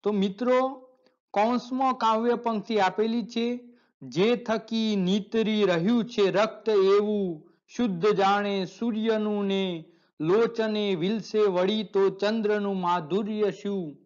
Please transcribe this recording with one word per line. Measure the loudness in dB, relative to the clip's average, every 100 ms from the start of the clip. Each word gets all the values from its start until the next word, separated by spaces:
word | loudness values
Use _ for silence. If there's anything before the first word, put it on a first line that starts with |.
તો | 0
મિત્રો, | 0 0 0 2 2 2 -6 -18 _ _ _ _
કૌંસમાં | 0 0 0 -4 -2 0
કાવ્ય | 2 0 2 0 0
પંક્તિ | -2 -6 -2 0
આપેલી | 2 2 0 -2
છે, | -4 -4 -4 -4 -10 _ _ _
"જે | -6 0 2 0
થકી | -2 -6 -2 -2 0 0
નીતરી | 2 0 0 -2 0 2
રહ્યું | 2 2 2 2 0
છે | 0 2
રક્ત | 2 0 -2 0
એવું, | 4 6 4 2 -2 -2 -6 -14 _ _
શુદ્ધ | -4 -2 0 0 2
જાણે | 2 2 0 -2 -4
સૂર્યનું | -6 -4 -2 0 0 0 -2 -2
ને, | 0 -2 -6 -12 _ _ _
લોચને | 2 2 2 0 -2 -2 -2 0
વિલસે | 0 -2 -2 0
વળી | 2 2 0 0
તો | -2 2 2
ચંદ્રનું | 2 -2 0 0 0 0 -2
માધુર્ય | 0 -2 -2 -4 -2 -2 -2
શું?" | -2 -6 -4 -6 -12